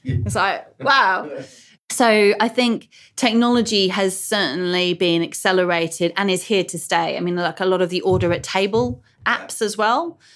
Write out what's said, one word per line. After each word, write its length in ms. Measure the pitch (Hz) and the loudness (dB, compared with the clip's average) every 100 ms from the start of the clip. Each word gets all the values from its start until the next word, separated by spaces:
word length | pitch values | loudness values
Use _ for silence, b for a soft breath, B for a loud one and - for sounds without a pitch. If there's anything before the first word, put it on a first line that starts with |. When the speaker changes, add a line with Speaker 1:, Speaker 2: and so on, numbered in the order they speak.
Speaker 1:
Yeah. 140 | - - | -4 -2
Speaker 2:
It's 120 | - - | -2 0
like, 460 | 190 147 - _ | 0 -2 -8 _
wow. 460 | 269 269 202 185 151 143 | 2 4 4 0 -4 -12
Speaker 1:
<laughs> 40 | 269 B B B _ | -14 B B B _
Speaker 2:
So 420 | - 233 214 202 208 | 2 4 6 4 4
I 80 | 226 | 0
think 400 | 247 247 226 - B B - | 0 0 -2 -6 B B -2
technology 720 | 247 226 240 240 226 214 185 | 2 2 4 2 2 2 0
has 300 | 190 196 185 | 0 -2 -2
certainly 760 | - 208 170 147 180 180 180 | -2 -2 -2 -2 -2 0 0
been 280 | 175 180 170 | 0 2 2
accelerated 920 | 165 - 202 185 180 170 165 - 170 170 | -2 -2 0 2 2 0 -2 -2 -2 0
and 140 | 196 | 0
is 140 | 185 | -2
here 200 | - 202 | 0 -2
to 140 | 180 175 | -2 -6
stay. 400 | - 175 165 143 | -2 0 0 -2
I 20 | |
mean, 160 | 175 175 | -4 -2
like, 240 | 175 165 | -4 -2
a 60 | 190 | -2
lot 160 | 185 | 0
of 80 | 180 | 0
the 100 | 180 | -2
order 320 | - 185 175 | 0 0 2
at 100 | 170 | -2
table 600 | - 190 196 220 247 247 b b - | -2 -2 0 0 -2 -6 b b -4
apps 340 | 247 - - | -4 -6 -6
as 160 | 214 208 | -4 0
well. 420 | 214 254 339 330 b | 0 0 -2 -10 b